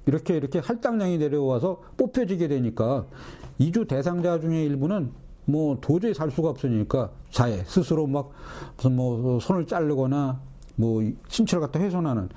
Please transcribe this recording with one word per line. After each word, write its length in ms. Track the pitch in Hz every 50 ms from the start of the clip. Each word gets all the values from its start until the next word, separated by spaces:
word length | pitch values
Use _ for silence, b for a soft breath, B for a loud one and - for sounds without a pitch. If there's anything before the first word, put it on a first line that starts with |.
| -
이렇게, 300 | - 139 160 - - 180
이렇게 220 | 156 135 135 135 175
할당량이 600 | - - 240 233 - 247 233 220 202 180 175 165
내려와서 640 | 151 143 143 147 143 131 127 120 135 185 180 B B B B
뽑혀지게 520 | - 254 220 - 254 247 175 196 170 170 151
되니까 580 | 143 135 123 113 110 - 110 117 139 131 - B B B B B B B B B B -
이주 280 | 131 160 175 226 220
대상자 540 | 220 135 135 143 175 175 175 170 175 170 165
중에 240 | 156 165 165 160 156
일부는 480 | 147 143 135 135 160 208 202 147 127 - - - - - - -
뭐 320 | - 143 156 156 151 139 127
도저히 340 | - - 147 180 202 233 190
살 160 | 143 160 151
수가 200 | 127 - 160 160
없으니까 640 | 127 - - 131 117 107 107 - - 135 117 95 - - - -
자해, 320 | - - 123 120 107 92 95
스스로 420 | - - 190 160 - 170 156 156
막 260 | 135 135 143 135 135 B B B B B B 143 B B
무슨 200 | - - 131 127
뭐 420 | 127 127 127 120 113 123 127 123 120
손을 260 | - - 190 180 160
자르거나 720 | - - 175 160 147 151 135 131 131 139 143 143 131 131 131 - - - - - - -
뭐 260 | - 110 113 113 110 110 107 - - - -
신체를 320 | - - 226 - - 175
갖다 180 | 151 139 - 156
훼손하는 500 | 190 202 175 180 165 151 123 107 92 131 B